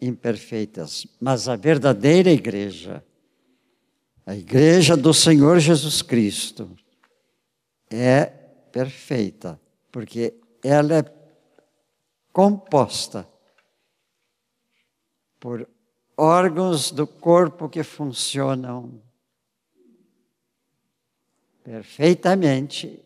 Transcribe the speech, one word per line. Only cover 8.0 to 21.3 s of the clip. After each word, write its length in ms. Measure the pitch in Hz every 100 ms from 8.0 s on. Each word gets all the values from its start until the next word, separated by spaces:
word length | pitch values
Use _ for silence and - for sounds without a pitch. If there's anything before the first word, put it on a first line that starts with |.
| 123 131 - - _ _ _
perfeita, 880 | 120 127 - - 131 98 - 90 78 _ _ _
porque 420 | 123 107 117 117 - _ _
ela 320 | 131 147 147 160
é 80 | 143 _ _ _ _ _ _ _ _ _ _ _ _
composta 960 | - 202 202 - 147 113 - - 107 90 _ _ _ _ _ _ _ _ _ _ _ _ _ _ _ _ _ _ _ _ _
por 300 | 123 120 - _ _ _ _ -
órgãos 720 | 156 175 185 156 185 160 -
do 160 | 143 147
corpo 640 | _ 170 170 170 - 156
que 140 | 160
funcionam 1160 | 151 - 147 120 - 139 135 131 127 123 123 117 107 _ _ _ _ _ _ _ 247 _ _ _ _ _ _ _ _ _ _ _ _ _ _